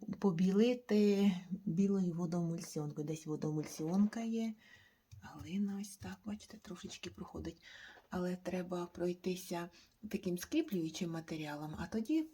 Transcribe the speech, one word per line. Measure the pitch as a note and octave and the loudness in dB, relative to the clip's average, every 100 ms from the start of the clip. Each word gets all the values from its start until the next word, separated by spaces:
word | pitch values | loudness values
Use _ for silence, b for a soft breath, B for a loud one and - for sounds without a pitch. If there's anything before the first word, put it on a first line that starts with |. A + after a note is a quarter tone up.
| - - | -8 0
побілити | G3+ E3 F#3 G3 A#3+ B3 - G#3 G#3 G3 G3+ F3+ - | 2 4 6 6 6 4 2 6 6 6 6 4 -2
білою | F#3+ - E3 G3 G3 F3+ | -6 0 2 4 4 2
водоемульсіонкою. | E3 F3 F3 E3 E3+ - D#3+ D3 D3 D3+ | 0 0 0 0 -2 -4 -4 -4 -4 -4
Десь | D#3 D#3 | -4 -4
водоемульсіонка | D3+ D#3 D3+ D3+ - D#3+ F#3 G#3 A3+ | -2 0 0 -2 -4 0 4 4 2
є. | A3+ A3+ A3+ G#3+ b b b b b - | -2 0 -2 -4 b b b b b -18
Глина | - D3+ C#3+ F#3+ G3+ G3 | -16 -14 -4 0 0 -2
ось | G3+ - | -6 -10
так, | F#3 F#3+ G#3 | -10 -10 -8
бачите, | G#3 - G#3+ | -10 -10 -16
трошечки | - F3 F#3 - F3 | -12 -12 -12 -10 -12
проходить. | - F3+ E3 D#3+ - B B B B - | -10 -10 -8 -8 -10 B B B B -6
Але | F3+ F3+ F3+ | -2 -2 -2
треба | F3 F#3 F3+ F3+ F3 | -2 -2 -2 -4 -4
пройтися | - F3 F3 F#3 F3+ - E3+ F3 b b _ G#3+ | -2 0 0 -2 -2 -4 -4 -6 b b _ -6
таким | G#3 F#3 F3 | -4 -2 -2
скріплюючим | - D4+ D#4+ F#3 D#3+ D#3 E3+ | 0 0 0 0 -2 -2 -4
матеріалом, | E3 D#3+ D#3+ D3+ D3 D#3 D#3 | -4 -6 -6 -6 -6 -6 -6
а | F3 | -4
тоді | A3 A3+ D#4 D#4 | -2 2 2 0